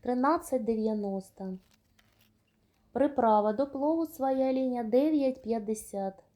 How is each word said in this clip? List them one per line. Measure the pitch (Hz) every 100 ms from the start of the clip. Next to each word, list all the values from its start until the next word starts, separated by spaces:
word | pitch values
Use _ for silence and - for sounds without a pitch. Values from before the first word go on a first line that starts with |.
тринадцять | - 247 269 330 - 262
дев'яносто. | 220 220 220 214 202 190 190 - 190 185 _ _ _ _ _ _ _ _ _ _ _ _ _
Приправа | 240 277 285 233 214 208
до | 214 277
плову | 269 294 330 320
«Своя | - 262 262 262
лінія» | 262 262 247
дев'ять | 226 240 302 311 269 262
п'ятдесят. | 214 233 208 214 - 202 196 190 _